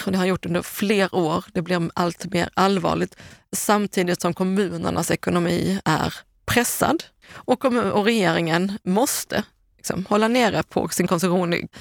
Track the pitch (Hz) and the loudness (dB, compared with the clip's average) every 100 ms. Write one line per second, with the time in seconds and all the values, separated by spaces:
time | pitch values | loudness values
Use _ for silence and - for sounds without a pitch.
0 | - 185 185 180 - 170 - - 202 208 | -2 0 0 0 -2 -4 -4 -4 0 2
1 | 185 185 160 165 - 190 170 180 165 - | 2 2 0 0 -4 -6 -2 -2 -2 -2
2 | 175 - 175 180 - - 190 196 165 160 | -2 -2 -4 -2 -2 2 2 2 0 0
3 | 185 - - - - - - 208 202 - | -2 -6 -20 -20 -10 -6 2 2 2 0
4 | 180 175 175 165 185 190 185 170 175 175 | 0 0 -2 0 0 0 0 -2 -2 -2
5 | 170 170 - 175 175 175 170 190 - 156 | -2 -2 0 0 2 0 0 0 0 0
6 | 160 - - _ - 240 240 - - 311 | -2 -6 -18 _ -2 0 0 0 0 0
7 | - _ - - - 254 269 240 196 208 | -4 _ -20 -12 -2 0 2 0 0 2
8 | 208 226 175 170 165 165 190 202 - 190 | 2 2 2 2 0 0 0 -4 -2 0
9 | 277 - - - - _ _ _ - - | 0 -2 -4 -4 -6 _ _ _ -6 -4
10 | 190 208 220 247 220 160 - - 170 - | 0 2 2 4 2 0 -2 -2 -2 0
11 | 180 175 185 180 175 170 - - | 0 2 2 0 0 -2 -4 -14